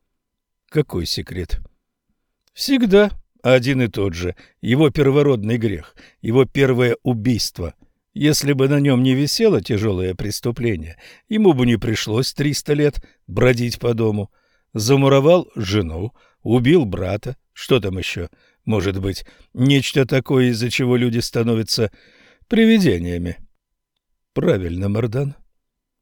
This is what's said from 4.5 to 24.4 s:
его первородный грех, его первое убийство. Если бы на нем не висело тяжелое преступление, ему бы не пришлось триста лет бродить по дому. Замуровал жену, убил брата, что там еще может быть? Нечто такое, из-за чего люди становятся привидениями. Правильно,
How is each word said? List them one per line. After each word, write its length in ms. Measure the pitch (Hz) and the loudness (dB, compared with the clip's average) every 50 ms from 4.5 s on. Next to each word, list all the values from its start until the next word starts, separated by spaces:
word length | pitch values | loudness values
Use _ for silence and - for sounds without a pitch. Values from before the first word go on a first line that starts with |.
| _ _ | _ _
его 300 | - 95 120 139 160 139 | -4 0 2 4 4 4
первородный 640 | - 156 139 135 135 147 147 143 135 110 101 107 120 | 4 2 2 2 4 4 4 2 2 0 0 -2 -2
грех, 400 | 120 110 113 98 78 73 - _ - - - _ _ | -2 -2 -2 -4 -6 -10 -14 _ -20 -20 -20 _ _
его 240 | - 113 113 131 127 | -6 0 2 2 2
первое 520 | - - 135 139 127 127 120 127 120 117 - - | 2 2 0 2 2 2 2 2 0 0 -2 -2
убийство. 720 | - 123 113 104 127 123 101 - - - - 87 80 - _ _ _ _ _ _ _ - | -4 -4 -2 0 -2 0 -2 -2 -6 -8 -8 -10 -10 -12 _ _ _ _ _ _ _ -6
Если 400 | - 143 151 147 - - 139 143 | -2 0 0 0 0 0 0 0
бы 160 | 131 135 139 | 2 2 2
на 120 | 147 143 | 2 2
нем 220 | 143 143 131 123 127 | 2 2 2 2 2
не 120 | 131 131 | 2 2
висело 460 | 131 147 143 - - 226 220 180 117 | 0 0 -2 0 2 2 2 2 2
тяжелое 540 | - - 123 98 107 113 95 90 92 92 90 | 0 -2 -2 -2 0 -2 -2 -2 -2 -4 -4
преступление, 800 | - - 101 98 - - 120 117 - 120 117 104 80 78 80 - _ - - - _ _ - | -6 -6 -8 -8 -6 -6 -6 -6 -4 -4 -4 -4 -4 -8 -12 -18 _ -20 -20 -20 _ _ -4
ему 240 | 220 214 220 190 151 | 0 2 4 4 4
бы 120 | 123 123 | 4 4
не 120 | 120 117 | 2 2
пришлось 560 | 101 - 113 110 - - - 107 117 135 - - | 0 0 -2 -4 -4 -4 -4 -2 -2 -2 -4 -4
триста 420 | - 147 147 139 - - - 147 | -4 -2 -2 -2 -4 -2 -2 0
лет 280 | 147 147 147 - - - _ _ _ _ | 0 0 0 -2 -4 -10 _ _ _ _
бродить 520 | - 90 104 117 127 127 117 120 120 110 - | -8 -2 0 2 2 2 2 0 -4 -4 -4
по 160 | - 123 117 | -4 -2 -2
дому. 360 | 113 113 110 104 104 98 - _ _ _ _ _ _ _ _ - | 0 0 -2 -2 -2 -6 -8 _ _ _ _ _ _ _ _ -8
Замуровал 760 | 113 104 120 139 135 139 135 139 139 135 156 175 185 - - - | -4 0 2 2 4 4 4 4 4 6 4 4 4 2 -2 -8
жену, 580 | 135 107 92 101 107 92 80 80 82 92 117 - _ _ _ _ _ - | -8 -6 -2 -2 -2 -2 -2 -6 -8 -10 -10 -12 _ _ _ _ _ -4
убил 420 | - 113 127 120 131 165 185 139 | 0 0 2 4 4 4 4 2
брата, 520 | 101 90 90 92 92 98 104 - 123 127 _ _ _ _ | 0 -4 -6 -6 -4 -6 -6 -8 -10 -14 _ _ _ _
что 280 | - - - 147 120 | -10 -4 0 0 0
там 180 | 101 98 92 95 | 0 -2 -6 -6
еще 300 | 85 - - - 85 87 _ _ _ _ _ _ - | -8 -8 -8 -8 -10 -12 _ _ _ _ _ _ -6
может 360 | - 107 104 87 98 92 98 | -4 -2 -2 -2 -2 -4 -4
быть? 240 | 95 98 95 - - - - _ _ _ - | -4 -6 -6 -8 -12 -18 -20 _ _ _ -4
Нечто 520 | - 123 139 143 139 120 - - 147 135 | 0 2 4 4 2 0 0 0 -2 0
такое, 400 | - 151 131 117 - 147 127 127 123 | 0 0 -2 -2 0 0 2 2 2
из-за 200 | 120 107 120 120 | 0 -2 -4 -4
чего 260 | - - 135 123 123 | -2 -2 0 0 2
люди 220 | 120 123 123 113 117 | 2 0 0 -2 -2
становятся 720 | 113 - - 123 113 117 117 110 110 - - 117 113 101 - _ _ _ _ _ _ _ _ _ _ - | -4 -4 -4 -2 -2 0 0 -2 -2 -2 -2 -2 -2 -4 -6 _ _ _ _ _ _ _ _ _ _ -2
привидениями. 880 | - 220 226 220 226 220 185 143 95 85 87 87 87 87 87 90 - - - - _ _ _ _ _ _ _ _ _ _ _ _ _ _ _ _ - | 2 4 4 6 6 4 4 2 2 0 -2 -6 -6 -6 -6 -8 -8 -10 -14 -20 _ _ _ _ _ _ _ _ _ _ _ _ _ _ _ _ -6
Правильно, 560 | 139 | -2